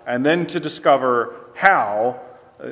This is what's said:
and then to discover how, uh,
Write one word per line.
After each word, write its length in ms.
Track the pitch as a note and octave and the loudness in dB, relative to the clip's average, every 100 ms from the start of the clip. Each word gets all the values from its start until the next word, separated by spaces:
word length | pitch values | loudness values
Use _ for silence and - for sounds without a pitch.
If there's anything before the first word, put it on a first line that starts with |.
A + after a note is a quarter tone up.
| - | -6
and 180 | B2 C#3 | -2 0
then 200 | F3 E3+ | 0 -2
to 120 | F3 | -6
discover 760 | D3+ - D#3+ C#3 B2+ A#2+ A2+ - - - | -6 -2 2 4 2 0 -2 -8 -18 0
how, 680 | G3 F3 A2 G#2 B2 B2 - - _ - | 2 2 2 0 -2 -4 -12 -20 _ -18
uh, 100 | - | -16